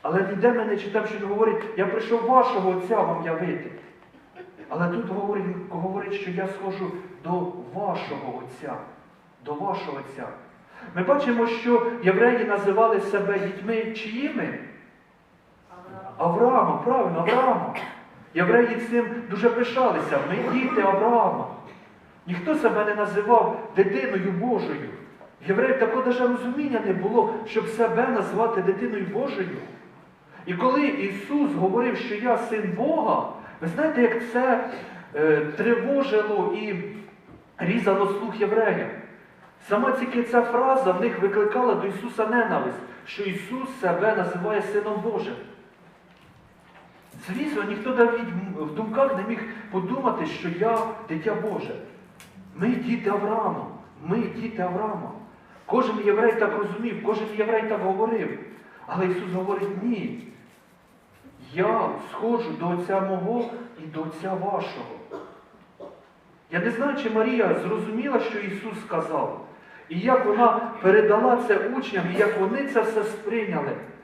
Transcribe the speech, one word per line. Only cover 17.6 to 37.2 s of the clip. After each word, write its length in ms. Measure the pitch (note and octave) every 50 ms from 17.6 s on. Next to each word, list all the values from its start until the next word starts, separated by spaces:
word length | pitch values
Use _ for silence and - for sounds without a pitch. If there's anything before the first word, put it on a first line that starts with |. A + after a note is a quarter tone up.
| - - - - - - - - - - - - - - -
Євреї 420 | E3 F#3 - A3+ A#3+ A#3+ A3+ A3
цим 300 | - - - A#3 A#3+ A3+ - A#3 A#3+ - E3+
дуже 200 | G3 F#3+ A#3 A#3
пишалися: 680 | - A#3+ A#3+ - - C4 B3+ A3 F3+ D#3 - - D3+ C#3 - D3
«Ми 240 | F#3 - - B3+
діти 280 | A#3+ B3+ C4 - - A3
Авраама». 680 | G3 F#3+ F#3+ G3 G#3+ A#3 A#3+ A#3 G3+ F3+ - - - - - - - - - - - - - - - - - - -
Ніхто 280 | F3 F3 F3 - D#4 D4+
себе 300 | - - A#3 A3 G#3 G#3
не 100 | G#3 G#3
називав 760 | G#3 G#3 F3 F3 G3+ G#3 A3+ A#3+ A3 A3 - - - - - -
дитиною 560 | F#3 G3 - - B3+ - A3 G3+ F#3 F3 G3
Божою. 560 | F3+ F3 G#3+ B3 A3+ F#3 D3+ - - - - - - - - - - - - - - _
В 60 | - F#3
євреїв 300 | F#3+ A3+ C4 C4 - -
такого 240 | A3+ A3 - B3+
даже 260 | B3+ B3 A#3+ B3 B3 A#3+
розуміння 520 | B3 - G3+ B3 C4 D4 D4 C4+ A#3+ G#3+ G#3
не 60 | G3
було, 420 | F3+ - - G#3 A#3 A#3+ A#3+ A3+ - - -
щоб 200 | - - A3 -
себе 420 | - - A#3 A#3 - - A3+ B3+ C4
назвати 540 | A#3+ G#3 F3+ - F3 G3+ A#3 A3+ A3+ G3
дитиною 440 | F3 F#3+ F#3+ - A#3+ A#3+ G#3+ G3 F#3 E3+
Божою. 440 | G3 A3+ C4+ C#4 G#3+ G3+ F#3 D#3+ C#3 B2 - - - - - - - - - - - _ - - - - -
І 80 | E3+ F3
коли 320 | F3+ A#3+ C4 C4 D4 C#4+
Ісус 680 | - - G3 G3 G3 - - - - D4 D4 C#4+ - -
говорив, 420 | E3+ F3+ G3 A3+ A#3 B3 A#3+ G3+
що 180 | - A#3+ A3+ G#3
я 240 | G#3 B3 B3 A3+ A3+
син 360 | - - A3 G#3+ G3 F3+ F3
Бога, 520 | - B3 D4+ D#4+ D4+ A#3+ G#3 D3+ - - - - - - - - -
ви 80 | E3 E3+
знаєте, 340 | - - D#4 D#4+ D4 A#3+
як 280 | A#3+ A3+ A3+ A#3 - -
це, 380 | - B3 C4 B3+ A#3+ - - - - - - - - - - - -
е, 260 | D3 D#3 D#3 D3+ D3 D3+ D3+ -
тривожило 960 | - G#3 A#3 A#3 G3 - C4+ C#4+ C#4 - - G#3+ G#3+ G#3 G#3+ G#3 G3 G3 G#3 -
і 300 | G#3+ G#3+ G#3 F#3+ E3+ G3+ G#3 G#3+ - - - - -